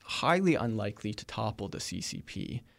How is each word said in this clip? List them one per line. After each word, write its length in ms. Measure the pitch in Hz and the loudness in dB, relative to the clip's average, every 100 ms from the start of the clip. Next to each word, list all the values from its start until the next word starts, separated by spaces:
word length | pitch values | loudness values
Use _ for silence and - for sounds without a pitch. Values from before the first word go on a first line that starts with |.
highly 520 | - - 127 180 185 147 | -4 0 4 6 6 4
unlikely 580 | 117 110 104 - 107 | 4 0 -2 -4 -6
to 100 | 107 | -6
topple 440 | - - 110 - 98 | -8 -2 -2 -2 -6
the 120 | - | -6
C 200 | - 90 | -6 -6
C 220 | - - - | -6 -8 -8
P, 360 | - - 120 - | -8 -6 -6 -8